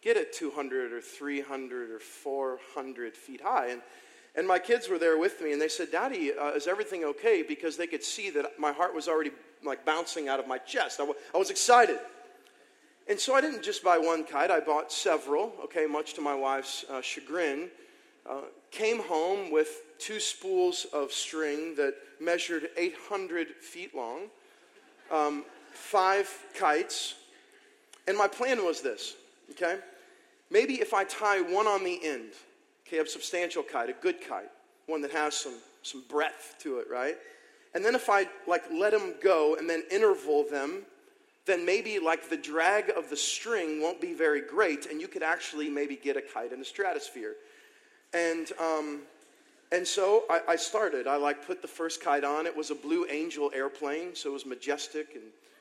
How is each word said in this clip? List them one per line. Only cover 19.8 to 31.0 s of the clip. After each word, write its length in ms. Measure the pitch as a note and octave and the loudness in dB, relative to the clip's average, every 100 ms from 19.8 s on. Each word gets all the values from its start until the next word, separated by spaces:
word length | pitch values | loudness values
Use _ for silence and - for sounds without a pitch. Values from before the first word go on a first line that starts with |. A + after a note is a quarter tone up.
| - - | -16 -14
two 200 | - G#3+ | -8 -4
spools 680 | - - F#3+ F#3 F3+ F3+ - | -4 -4 0 4 4 2 -4
of 200 | D3 C#3 | -4 -2
string 640 | - - D#3 D3+ D3 E3 D3 | -4 -4 -2 -2 -2 -4 0
that 180 | C#3 C#3+ - - | 0 -2 -12 -6
measured 500 | E3 F3 - E3 D#3+ E3+ | -2 0 0 -4 -4 -2
eight 200 | F3 D#3+ - | -2 -2 -6
hundred 460 | G3+ F#3 E3+ D#3 - | -6 -4 -4 -4 -8
feet 320 | - E3+ F#3 | -18 -14 -10
long, 340 | C#3 A#2 C#3 G#3 - _ _ _ _ _ _ - | -8 -6 -8 -12 -16 _ _ _ _ _ _ -2
um, 320 | D#3 D3 D3 - - - | 0 2 0 -8 -18 -20
five 580 | - - G3+ F#3 G3 G3 - - | -18 0 4 6 4 0 -6 -14
kites, 600 | - F3 D3+ D4 - - - - - _ - _ _ _ - - | 0 2 4 0 -4 -6 -8 -18 -20 _ -20 _ _ _ -8 -2
and 100 | G3+ | 2
my 80 | G3+ | 2
plan 380 | - B3+ A#3+ | 2 0 2
was 180 | F3+ D3+ | 2 0
this, 320 | C3+ G#2 - - - _ _ | -4 -6 -10 -14 -20 _ _
okay? 260 | - E3+ F#3+ - - - - _ _ _ | -4 -2 -2 -8 -20 -20 -20 _ _ _
Maybe 300 | F#3+ C4 B3+ | 4 4 0
if 120 | G3+ | 0
I 120 | G3+ | 2